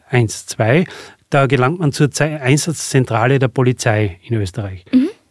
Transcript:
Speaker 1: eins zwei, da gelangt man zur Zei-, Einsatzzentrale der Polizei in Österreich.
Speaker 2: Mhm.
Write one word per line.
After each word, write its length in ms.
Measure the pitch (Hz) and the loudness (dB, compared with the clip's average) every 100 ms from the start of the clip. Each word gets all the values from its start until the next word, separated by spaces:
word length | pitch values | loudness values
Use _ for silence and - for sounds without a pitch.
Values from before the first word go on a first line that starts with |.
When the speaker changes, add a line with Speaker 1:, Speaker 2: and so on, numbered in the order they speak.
| - | -2
Speaker 1:
eins 340 | 123 110 - - | 0 0 -4 -10
zwei, 380 | - 110 151 190 - - - - | -2 2 2 0 -6 -20 -20 -2
da 160 | 143 135 | 0 2
gelangt 340 | 139 127 180 | 2 0 0
man 100 | 151 | -2
zur 180 | - 147 | 0 0
Zei-, 260 | - 151 151 | 0 -2 -2
Einsatzzentrale 1000 | 127 147 170 147 - 135 120 113 123 135 | 2 2 0 -6 -2 0 0 0 2 2
der 100 | 131 | 0
Polizei 720 | - 127 117 120 107 104 - - | 0 0 0 0 0 0 -4 -6
in 80 | 110 | -4
Österreich. 480 | 98 110 101 95 - | -4 -6 -10 -10 -2
Speaker 2:
Mhm. 160 | 254 302 - _ | 0 0 -6 _